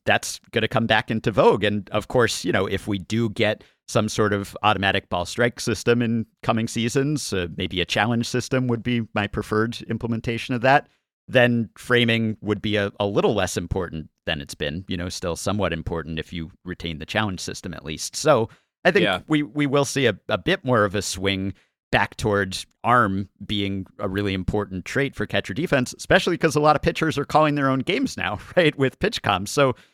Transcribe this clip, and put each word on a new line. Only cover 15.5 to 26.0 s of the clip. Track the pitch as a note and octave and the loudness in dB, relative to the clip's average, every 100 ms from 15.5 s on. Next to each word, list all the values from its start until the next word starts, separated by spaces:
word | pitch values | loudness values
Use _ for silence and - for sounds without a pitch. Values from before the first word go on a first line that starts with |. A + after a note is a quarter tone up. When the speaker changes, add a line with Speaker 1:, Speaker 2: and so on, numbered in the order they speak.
| G2+ F2+ | -2 -2
Speaker 1:
important | D#2+ - E2+ D2+ D#2 | -2 -6 -6 -6 -8
if | - | -8
you | E2+ D#2+ - | -10 -10 -12
retain | F2+ E2+ E2+ D#2 | -14 -10 -8 -8
the | D#2+ | -4
challenge | G#2+ G#2+ F2+ | -2 -2 -4
system | - - F#2 | -8 -10 -12
at | D2+ D#2 | -10 -10
least. | D2+ - - | -10 -8 0
So | D#3 B2+ A2+ - _ _ F#3 | 4 4 2 -8 _ _ 2
I | |
think | G3+ | 4
Speaker 2:
Yeah. | G#2 F#2 A2+ | 2 0 0
Speaker 1:
we, | D3+ | 0
we | C3+ D3 C#3+ | 0 -2 0
will | C#3+ C3+ | 2 0
see | C#3+ A#2+ | 2 2
a, | F2+ - | 0 -2
a | A2 | -2
bit | D#3 F#3+ | 0 -2
more | B2 A#2 G2+ | 2 2 2
of | G2+ | 0
a | |
swing | - F#2 G2 F#2+ G2 - _ _ _ | -4 -2 -2 -2 -4 -8 _ _ _
back | A#2+ G#2 - | 0 0 -2
towards | A2+ G2+ F#2+ - - _ | 0 2 0 -6 -12 _
ARM | A2 B2 G#2 F#2+ G2 - G2 | 2 4 4 0 -4 -10 -6
being | G#2 G2 G2 - - | -2 -2 -4 -8 -8
a | G#2 | -4
really | G2 G2+ | -2 0
important | F#2+ F2 G#2 G2 F#2 | -2 -2 -2 -2 -8
trait | - B2+ C#3 - | -4 -2 -2 -4
for | A2+ | -2
catcher | G2+ - | -2 -2
defense, | G2+ E3+ C3+ - | -4 0 0 0
especially | - | -6